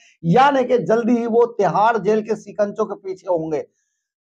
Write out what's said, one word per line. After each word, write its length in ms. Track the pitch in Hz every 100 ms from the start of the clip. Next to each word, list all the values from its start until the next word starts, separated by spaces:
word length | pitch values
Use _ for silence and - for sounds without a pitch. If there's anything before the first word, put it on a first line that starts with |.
| _ _ 165
यानी 400 | 214 277 269 254
कि 140 | 240
जल्दी 380 | 160 226 226 240
ही 100 | 233
वो 200 | 226 233
तिहाड़ 520 | - 185 185 220 233
जेल 240 | 185 214
के 140 | 214 214
शिकंजों 480 | 202 185 208 214 196
के 100 | 196
पीछे 320 | 190 185 180
होंगे। 360 | 175 160 147 - _ _ _ _ _